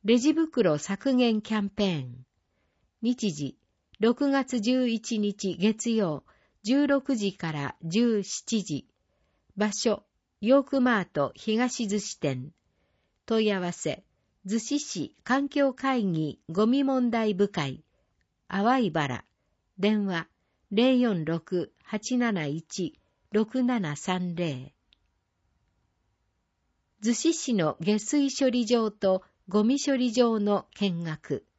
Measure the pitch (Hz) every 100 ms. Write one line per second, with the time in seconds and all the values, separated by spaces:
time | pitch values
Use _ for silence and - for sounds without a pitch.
0 | 202 240 269 320 320 - 190 151 - 196
1 | 269 254 240 220 - 220 202 - 202 160
2 | 127 123 127 _ _ _ _ _ _ _
3 | 226 247 214 147 139 - _ _ _ -
4 | 220 240 285 277 262 247 208 254 254 226
5 | 226 226 208 202 196 170 202 220 233 226
6 | 190 147 _ _ _ _ 202 269 285 277
7 | 269 254 202 190 165 151 143 - 165 185
8 | 240 214 196 - - 226 185 147 - _
9 | _ _ _ _ _ - 208 202 240 -
10 | _ _ _ _ 202 269 269 277 247 226
11 | 180 - 143 - - 220 247 - 220 202
12 | - - 147 127 135 _ _ _ _ _
13 | _ _ - 226 214 196 180 175 156 -
14 | _ _ _ _ 185 226 - 285 - 185
15 | 135 _ - 262 277 285 277 254 269 254
16 | 202 165 156 - - 165 220 269 269 262
17 | 247 226 220 185 202 202 139 131 _ _
18 | _ _ _ _ _ 190 214 262 214 160
19 | 143 127 - _ _ _ _ - 196 214
20 | 202 170 165 _ _ _ _ 202 247 254
21 | 247 185 156 165 - 185 160 _ - 214
22 | - 247 240 196 151 151 - - 175 -
23 | _ _ _ 208 220 262 247 240 170 147
24 | - 180 180 170 175 131 131 _ _ _
25 | _ _ _ _ _ _ _ _ _ _
26 | _ _ _ _ _ _ _ _ _ _
27 | 214 233 320 320 - 220 156 - 170 214
28 | - 294 277 - 269 247 220 240 220 214
29 | 190 190 - _ - 202 214 277 294 269
30 | 247 220 240 220 208 202 - - 202 170
31 | 170 151 - 139 _